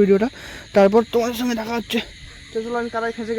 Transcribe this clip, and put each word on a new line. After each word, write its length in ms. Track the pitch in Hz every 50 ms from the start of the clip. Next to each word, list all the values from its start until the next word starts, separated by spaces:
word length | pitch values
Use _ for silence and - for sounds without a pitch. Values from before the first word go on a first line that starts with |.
ভিডিওটা, 260 | 202 190 196 196 240 269 - - - - - - - - -
তারপর 260 | 208 196 196 202 233 226 - -
তোমাদের 240 | 233 233 240 240 220
সঙ্গে 140 | 254 247 240 220
দেখা 120 | 220 220 233 233
হচ্ছে। 200 | 214 - - 233 - - - - - - - - - -
তো 60 | - 226 220
চলো 120 | 233 240 240
আমি 80 | 233 240 226
কাদায় 180 | 226 226 233 226 -
ফেঁসে 160 | 233 214 233